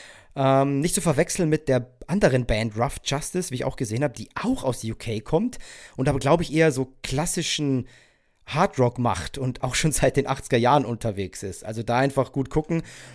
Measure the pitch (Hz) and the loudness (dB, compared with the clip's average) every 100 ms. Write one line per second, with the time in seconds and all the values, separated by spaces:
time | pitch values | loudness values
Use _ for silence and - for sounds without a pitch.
0 | - - - - 135 135 139 139 165 - | -20 -20 -12 0 4 4 4 2 2 2
1 | 170 139 175 - 165 151 - 127 117 - | 2 2 2 2 2 0 2 0 0 -12
2 | - 185 202 127 123 110 113 107 120 - | -4 2 4 4 2 0 0 -2 -2 -2
3 | - 139 - 185 180 123 127 - 117 110 | -4 -4 -2 -4 -4 -4 -4 -4 -4 -2
4 | 147 - - - 208 262 - 120 110 110 | -2 -4 -12 -6 -2 -2 -2 -4 -4 -6
5 | - 110 - 160 240 - - - - - | -6 -6 0 0 0 -6 -16 -18 -14 -2
6 | 135 139 139 170 170 147 160 131 131 - | 0 2 4 2 2 2 2 2 -4 -6
7 | - 135 170 - 156 - 147 131 - - | -4 -2 -2 -2 -2 -2 0 -2 -4 -12
8 | _ _ _ _ - 139 202 165 123 - | _ _ _ _ -6 0 0 2 2 2
9 | 117 95 - - 127 - 123 - 160 - | 0 0 -4 -6 -6 -4 -4 0 0 2
10 | 143 143 - 135 - 127 120 143 120 117 | 2 2 0 -2 0 2 4 4 2 -4
11 | 117 98 95 - 98 90 101 113 113 120 | -4 -4 -6 -6 -10 -10 -10 -8 -2 2
12 | 139 147 156 - 131 156 156 165 - - | 2 0 -2 -2 -2 -2 -2 -4 -4 -14
13 | - | -20